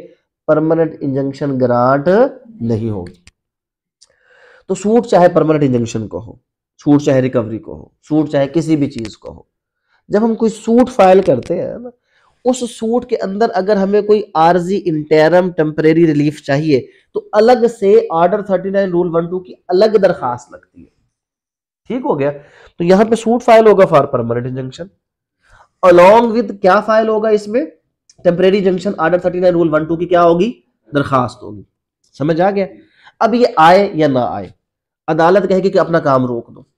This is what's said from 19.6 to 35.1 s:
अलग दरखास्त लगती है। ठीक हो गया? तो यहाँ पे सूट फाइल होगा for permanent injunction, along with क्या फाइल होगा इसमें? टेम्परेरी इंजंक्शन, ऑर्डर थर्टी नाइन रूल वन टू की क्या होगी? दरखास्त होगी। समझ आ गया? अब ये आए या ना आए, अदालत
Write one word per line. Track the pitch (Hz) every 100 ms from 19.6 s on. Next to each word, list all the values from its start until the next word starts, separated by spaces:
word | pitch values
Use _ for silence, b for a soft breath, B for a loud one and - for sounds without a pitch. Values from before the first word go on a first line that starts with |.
| -
अलग | 185 220 208
दरखास्त | 185 - 131 120 -
लगती | 87 _ 90
है। | 65 _ _ _ _ _ _ _ _ _ -
ठीक | 247
हो | 269 160
गया? | 101
तो | 143 - _ - -
यहाँ | 170 185 226
पे | 226
सूट | 220 240
फाइल | 247 226 220
होगा | 190 147
for | 156 139
permanent | 123 117 117 127
injunction, | 127 131 - 180 _ _ _ _ _ b b b _
along | 185 175 180 220 240
with | 220 233 202
क्या | 185 196
फाइल | 214 220 220
होगा | 220 220
इसमें? | 208 208 226 311 - _ _ _ _ 180
टेम्परेरी | 170 185 202
इंजंक्शन, | 190 185 196
ऑर्डर | - 160 175
थर्टी | 180 180
नाइन | 180
रूल | 170 170
वन | 156 156
टू | 165
की | 175
क्या | 175
होगी? | 175 170 214 - _ _ _
दरखास्त | 143 131 135 120 -
होगी। | 98 104 92 _ _ _ _ -
समझ | 143 165
आ | 185
गया? | 202 185 B B B B -
अब | 226 233
ये | 247 -
आए | 160 185 196 160
या | 151
ना | 131 113
आए, | 95 92 - _ _ _ _
अदालत | -